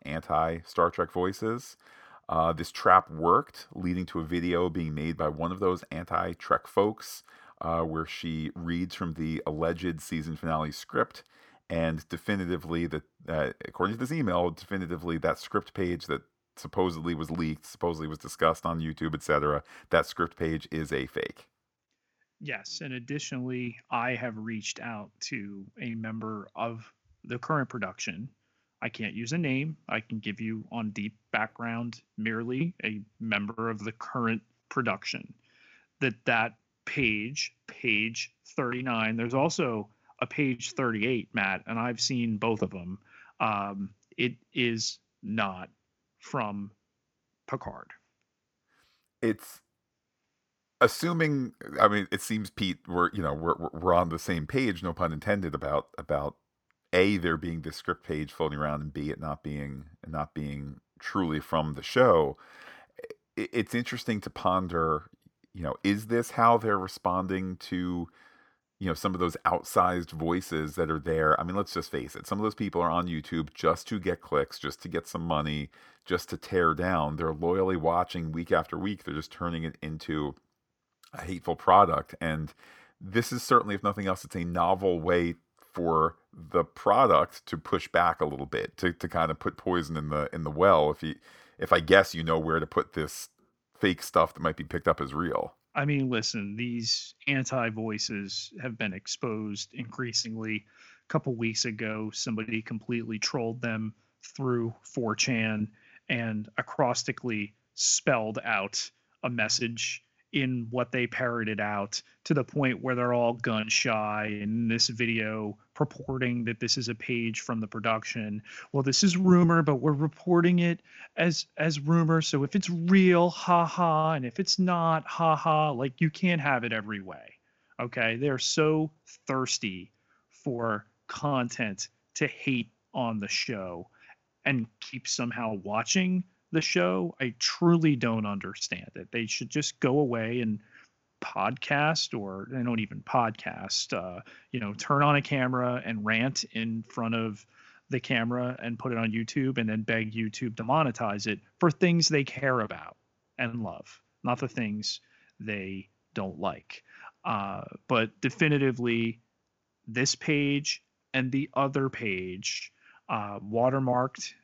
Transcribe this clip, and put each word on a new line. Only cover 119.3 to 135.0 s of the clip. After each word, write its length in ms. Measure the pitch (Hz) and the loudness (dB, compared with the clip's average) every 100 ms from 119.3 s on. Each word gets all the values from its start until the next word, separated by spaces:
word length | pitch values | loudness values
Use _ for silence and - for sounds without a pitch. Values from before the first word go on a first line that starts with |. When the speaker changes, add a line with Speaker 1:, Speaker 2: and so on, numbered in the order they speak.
| 180 170 165 | 8 10 8
Speaker 2:
but 140 | 151 135 | 6 4
we're 160 | 151 | 4
reporting 640 | 143 156 - - 175 170 180 | 2 0 -2 4 6 8 6
it 220 | 175 165 - - - - | 4 0 -6 -20 -10 0
as, 300 | 170 151 - - | 2 2 -4 -2
as 240 | 156 147 | 0 0
rumor. 400 | 143 170 160 160 | 4 4 6 4
So 240 | 156 143 | 4 0
if 100 | 139 | 2
it's 140 | 202 180 | 0 0
real, 640 | 175 170 190 185 175 175 | 0 6 8 10 8 6
ha 340 | 170 - 175 | 2 4 4
ha, 480 | 170 - 170 156 156 | 4 2 4 4 4
and 140 | 156 123 | 2 -2
if 120 | - | -2
it's 200 | 190 - | 0 2
not, 480 | 180 175 165 160 147 | 2 4 4 2 0
ha 280 | - 165 | 2 4
ha." 360 | 156 160 156 151 | 4 4 4 4
Like, 280 | 123 135 - | 0 -2 2
you 120 | 160 | 0
can't 320 | - 185 170 | 2 2 2
have 200 | 143 127 | 2 2
it 120 | 117 | 0
every 260 | 110 104 104 | -2 -4 -8
way. 380 | 95 69 - - _ _ _ - | -8 -14 -18 -20 _ _ _ -8
Okay? 360 | 120 127 113 113 | -6 0 0 2
They're 220 | 143 131 | 0 0
so 520 | - - 156 156 156 - - - - | 0 4 4 4 0 -6 -20 -12 -4
thirsty 640 | 131 127 - 110 92 87 _ _ _ _ _ | -2 0 -2 -4 -6 -12 _ _ _ _ _
for 400 | - 120 117 107 - _ - | -6 -2 0 -2 -4 _ -14
content 800 | - 147 135 120 - 113 95 - _ _ - | -6 0 0 0 -2 -4 -4 -10 _ _ -4
to 100 | 143 | -4
hate 440 | - - 127 113 _ _ | -2 -2 -2 -2 _ _
on 260 | - 120 110 | -4 -2 -2
the 100 | 98 | -4
show 600 | - - 110 92 85 92 _ - - _ _ | -4 -4 -6 -6 -10 -12 _ -20 -20 _ _
and 220 | - 131 113 _ | -2 0 -2 _
keep 280 | - 131 | -12 -10